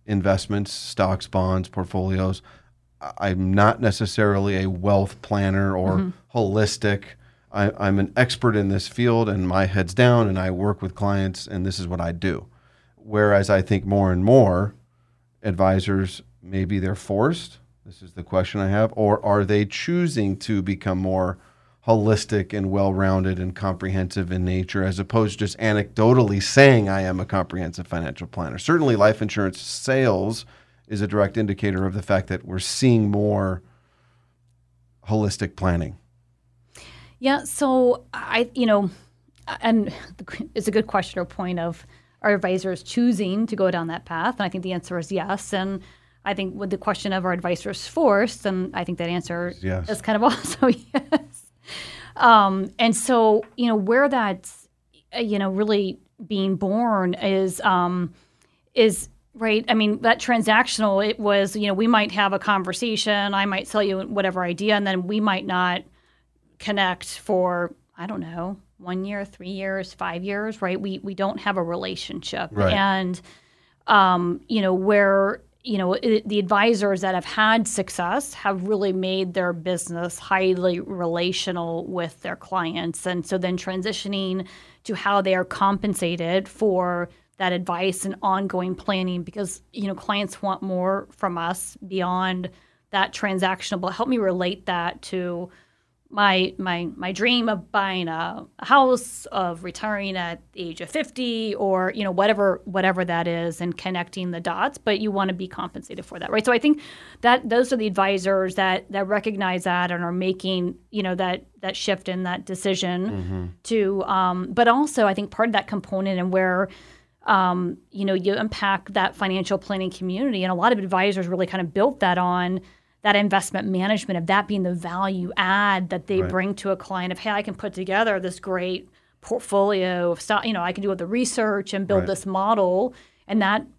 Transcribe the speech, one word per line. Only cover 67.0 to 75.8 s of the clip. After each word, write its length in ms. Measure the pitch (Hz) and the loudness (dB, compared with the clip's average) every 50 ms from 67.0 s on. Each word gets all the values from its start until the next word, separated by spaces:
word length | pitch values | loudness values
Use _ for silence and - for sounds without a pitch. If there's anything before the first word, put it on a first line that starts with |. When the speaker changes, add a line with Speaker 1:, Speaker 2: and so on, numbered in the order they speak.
| - - - - | -8 -14 -14 -10
Speaker 2:
for, 560 | - - 190 185 180 180 180 175 175 170 - _ _ _ _ | -4 0 0 2 2 2 0 0 -2 -4 -6 _ _ _ _
I 120 | - 170 202 | -12 -10 -8
don't 120 | 214 190 | -8 -8
know, 380 | 170 165 165 170 170 185 202 185 _ _ _ _ | -8 -10 -10 -8 -8 -8 -10 -12 _ _ _ _
one 260 | 185 175 180 185 190 | -10 -8 -6 -6 -6
year, 200 | 202 208 202 196 | -6 -6 -8 -8
three 240 | 202 - - 175 180 | -10 -12 -16 -12 -10
years, 440 | 196 190 196 190 190 196 185 185 - | -8 -6 -6 -4 -4 -6 -6 -8 -10
five 300 | - 185 180 170 175 185 | -8 -8 -6 -6 -6 -6
years, 360 | 202 202 202 214 220 214 214 | -6 -4 -4 -4 -6 -6 -4
right? 200 | 202 180 185 - | -4 -4 -4 -4
We, 160 | 196 196 190 185 | -4 -6 -8 -8
we 140 | - 196 190 | -8 -8 -4
don't 260 | 185 196 196 214 - | -2 -2 -2 -2 -4
have 180 | - 214 196 190 | -4 -2 -2 -2
a 60 | 170 | -2
relationship. 840 | 170 175 175 - 92 190 - - - 190 175 - - - - - - | -2 -4 -6 -6 -6 -8 -8 -10 -10 -10 -10 -10 -8 -6 -6 -6 -4
Speaker 1:
Right. 220 | - 208 202 185 - | -2 0 2 2 4
Speaker 2:
And, 460 | 196 196 196 190 190 185 180 185 - - - - _ _ _ _ _ _ _ _ _ - | 4 2 2 2 0 0 -2 -4 -6 -10 -18 -20 _ _ _ _ _ _ _ _ _ 0
um, 560 | - 214 208 190 185 180 175 175 175 175 - - - | 6 6 8 8 8 6 4 2 0 -2 -4 -4 -2
you 140 | 233 220 | 0 2
know, 120 | 196 190 185 | 2 2 2
where, 680 | 185 185 202 208 202 202 196 196 196 196 196 - - _ _ _ _ - | 2 4 4 6 6 6 6 6 4 4 2 0 -4 _ _ _ _ -6
you 140 | 262 214 | -4 -2
know, 160 | 196 | 0